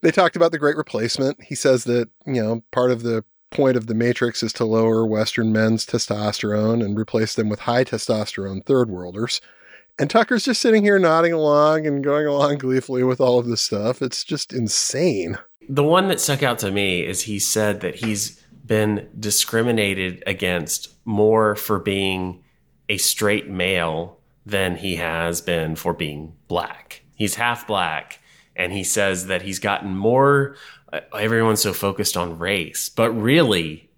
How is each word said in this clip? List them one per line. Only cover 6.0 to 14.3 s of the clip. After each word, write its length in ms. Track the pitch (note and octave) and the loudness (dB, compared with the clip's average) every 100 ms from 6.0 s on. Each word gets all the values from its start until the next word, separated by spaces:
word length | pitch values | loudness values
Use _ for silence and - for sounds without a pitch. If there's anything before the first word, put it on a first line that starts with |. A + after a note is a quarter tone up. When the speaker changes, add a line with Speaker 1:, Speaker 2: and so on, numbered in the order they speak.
| - G#2 G#2+ G#2 G#2+ G#2+ G#2+ A#2 | -2 -2 -2 -2 -2 0 2 0
Speaker 1:
and 140 | G#2 G#2 | 0 -2
replace 360 | A2 A2+ A2 | -2 0 0
them 140 | - G#2+ | 0 -2
with 120 | G#2 | -2
high 240 | - A#2+ | 0 0
testosterone 800 | C3+ A2 - A2 G#2+ - G2 F#2+ | 0 -2 -2 -2 -2 -6 -8 -8
third 260 | - C3+ A#2+ | 0 2 2
worlders. 500 | F#2 F2+ F#2 A#2+ - - _ - - _ - | -2 -8 -6 -4 -4 -8 _ -20 -20 _ -4
And 120 | C#3+ | 2
Tucker's 340 | A3 A3 A#3+ | 4 4 0
just 160 | - A3+ | 0 0
sitting 220 | B3 A3 | 4 4
here 160 | G#3 G3+ | 6 4
nodding 340 | F3 D#3+ E3+ | 6 4 4
along 540 | E3 D3+ D3 D3+ D#3 D#3 | 2 4 6 6 4 0
and 160 | C#3+ | -2
going 240 | C#3 D3 D3+ | 0 0 0
along 320 | C#3+ C#3+ C#3+ | 2 2 0
gleefully 460 | C3 C3 B2+ B2+ | 0 0 0 0
with 160 | B2+ B2+ | 0 4
all 180 | B2+ B2 | 4 4
of 80 | A#2+ | 2
this 140 | A#2+ | -2
stuff. 420 | - G#2 G#2+ B2+ | -2 -2 -2 -2
It's 220 | C3 - | -4 -6
just 280 | - | -6